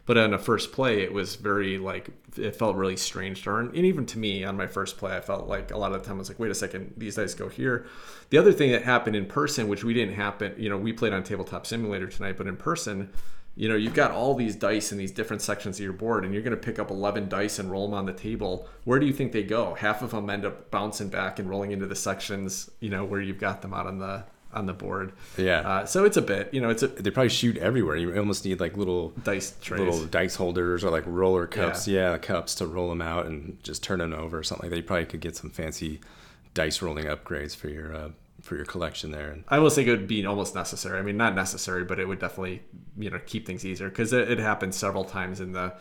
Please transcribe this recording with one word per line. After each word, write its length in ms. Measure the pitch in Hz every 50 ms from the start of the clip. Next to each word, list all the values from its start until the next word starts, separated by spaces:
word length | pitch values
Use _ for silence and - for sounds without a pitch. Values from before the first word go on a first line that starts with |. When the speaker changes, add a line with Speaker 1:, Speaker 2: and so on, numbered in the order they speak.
| -
Speaker 1:
But 100 | - 120
on 160 | 117 110 107
a 60 | 101 95
first 340 | - 123 113 98 - -
play, 300 | - - 131 127 110 101
it 100 | 95 90
was 240 | 95 101 92 - -
very, 400 | - 107 104 101 101 98 95 95
like, 320 | 95 95 95 90 95 - - - - _ - - 117
it 180 | 110 101 -
felt 200 | - 117 107 92
really 200 | 95 95 95 95
strange 460 | 92 - - - 95 95 98 95 -
to 80 | - 104
her. 100 | 101 113
And 160 | 120 120 -
even 300 | 165 180 190 185 151 120
to 120 | - - 113
me 240 | 110 104 98 98 95
on 120 | 98 98
my 100 | 98 95
first 300 | 95 - 98 95 - -
play, 180 | - 101 92 92
I 60 | 87
felt 280 | - - 98 - - -
like 240 | 101 95 - -
a 40 | -
lot 160 | 104 101 95
of 80 | 95 92
the 60 | -
time 100 | 104 98
I 40 | 95
was 80 | 95 95
like, 80 | 95 -
"Wait 120 | 113 107
a 40 | 95
second, 400 | - 104 92 - 95 95 - -
these 200 | 110 113 101 101
dice 180 | 110 101 92 -
go 140 | - 95 95
here." 340 | - 127 127 131 120 113 - - - - - - - - - -
The 80 | 135 151
other 140 | 180 202
thing 180 | 180 - 147 131
that 140 | 120 113 -
happened 320 | 127 123 120 - 110 107
in 100 | 104 95
person, 420 | 95 - 143 147 143 - 135 110 104
which 160 | 101 98 117
we 80 | 117
didn't 220 | 117 123 113 95 101
happen, 400 | 104 104 101 101 - 107 95 -
you 140 | - 110 104
know, 80 | 101 95
we 160 | 104 113 113
played 180 | - 120 107
on 120 | 101 95 95
Tabletop 420 | - 104 92 90 - - - -
Simulator 400 | - - 117 113 104 101 98 92
tonight, 320 | 90 - - 101 98 95 -
but 80 | 95
in 100 | 98 92
person, 540 | - - 156 170 160 - 110 101 95 101 - - - - - - - - - -
you 120 | - 107 110
know, 60 | 110
you've 200 | 107 107 117 160
got 180 | 151 139 -
all 220 | - 101 120 135 -
these 180 | 120 117 110 98
dice 380 | - 107 101 107 107 104 -
in 40 | 101
these 140 | 101 95 95
different 320 | - - 107 - 110 98
sections 360 | - - 101 - - 104 95 104
of 40 |
your 100 | 101 95
board, 320 | 90 92 110 113 113 101 92
and 80 | 95
you're 100 | 101 104 113
gonna 120 | 123 110
pick 220 | - - 117 110 107
up 100 | 101 -
eleven 400 | 98 98 101 101 101 110 98 92
dice 300 | 92 98 104 104 - -
and 100 | 98 92
roll 200 | 95 98 101 104
'em 60 | 104
on 120 | 98 98
the 60 | 95
table. 560 | 87 - - 107 113 107 107 92 90 - - - - - -
Where 160 | 117 127 143
do 60 | 147
you 60 | 139
think 200 | 135 - 135 110
they 100 | - 110
go? 320 | 101 98 110 117 107 87 82
Half 260 | - 107 107 107 -
of 120 | 127 107 113
'em 160 | 107 101 101
end 140 | 101 101 101
up 260 | 98 - - - -
bouncing 380 | - 98 101 107 - - 104 95
back 320 | 95 95 95 95 - -
and 100 | 98 95
rolling 220 | 95 101 101 101
into 140 | 101 98 98
the 100 | 95 98
sections, 760 | - - 98 95 - - - 101 98 98 92 95 - - - - -
you 120 | 113 104
know, 140 | 98 92 101
where 160 | 98 101 98
you've 200 | 98 95 95 101
got 200 | 104 98 95 -
them 140 | - 98 95
out 140 | 95 92 95
on 100 | 95 95
the, 240 | 95 95 98 95 98 - - _ - -
on 140 | - 107 101
the 60 | 95
board. 400 | 90 95 95 98 95 98 95 95 - - - - -
Speaker 2:
Yeah. 240 | - 92 92 87 80 85 92
Speaker 1:
Uh, 160 | 95 98 101
so 200 | - - 185 196
it's 120 | 214 202
a 60 | 165
bit, 320 | - 101 98 98 101 101 135
you 60 | 131
know, 100 | 120 117
it's 120 | 113 113 139
a 40 | 131
Speaker 2:
They 220 | - - 95 101
probably 180 | - 131 131 113
shoot 280 | 123 - 123 117 104 -
everywhere. 380 | 82 101 127 127 95 78 76
You 200 | 80 87 87 87
almost 280 | 104 104 104 95 - -
need, 160 | 98 92 87
like, 160 | 87 85 92
little 340 | 101 101 90 90 87 82 82 - - -
Speaker 1:
Dice 300 | 107 101 95 - - - -
trays. 200 | - - - 98
Speaker 2:
little 260 | 95 90 85 82 80
dice 300 | 82 92 85 92 90 -
holders 480 | - 95 87 87 90 87 87 87 85 98
or, 60 | 90
like, 140 | 82 80 71
roller 400 | 90 85 90 92 92 92 87 85 87
cups. 380 | - 104 90 85 87 90 - 104
Speaker 1:
Yeah. 240 | 98 95 92 90
Speaker 2:
Yeah, 60 | 82 80
cups 360 | - - 95 85 85 - -
to 100 | - 92
roll 240 | 80 80 92 87 87
'em 100 | 85 85
out 240 | 82 82 85 85 85
and 320 | 82 78 73 71 - - - -
just 180 | - 76 -
turn 180 | - - 98 90
'em 140 | 85 82 78
over 240 | 80 80 82 82 80
or 40 | 78
something 200 | - - - -
like 40 | 87
that. 60 | 87 85
You 40 | 82
probably 220 | - 95 85 80
could 140 | - - 82
get 160 | 82 82 80
some 140 | - - 76
fancy 500 | - - 82 78 78 - 85 78 76 - - - - - - - - - - - -
dice 260 | 85 78 78 76 -
rolling 220 | 95 82 73 78 76
upgrades 480 | 73 76 - - - 85 71 73 73 -
for 140 | - - 76
your, 260 | 73 78 78 78 78
uh, 140 | 78 78 76 78 - - _ - -
for 160 | - - 85
your 80 | 73 73
collection 460 | - - 87 85 76 - - - 76
there. 180 | 76 76 73 76
And 140 | 73 76 - -
Speaker 1:
I 100 | 139 151
almost 180 | 156 143 147
think 100 | 143 135
it 60 | 123
would 160 | 117 101 98 98
be 160 | 113 104 95
almost 280 | 98 101 101 92 - -
necessary. 440 | 92 85 - - 98 - 95 92 95
I 40 |
mean, 140 | 98 101 101 104
not 160 | 117 110 95
necessary, 480 | 95 92 92 - - - 95 90 90 90
but 160 | 92 92 95
it 80 | 92 95
would 100 | 95 92
definitely, 440 | - - - - 92 92 92 - - - - - - - - 104
you 120 | 104 95
know, 100 | 87 85 -
keep 200 | - - 104 -
things 180 | - 92 - 95
easier, 220 | 95 92 82 98 95
'cause 220 | - - 117 110 127
it, 160 | 123 107 113
it 80 | 120 107
happened 360 | 107 107 104 - 98 92 92
several 300 | - 110 98 95 98 95
times 360 | - - 95 92 92 92 92
in 120 | 92 90
the, 220 | 92 92 90 92 - -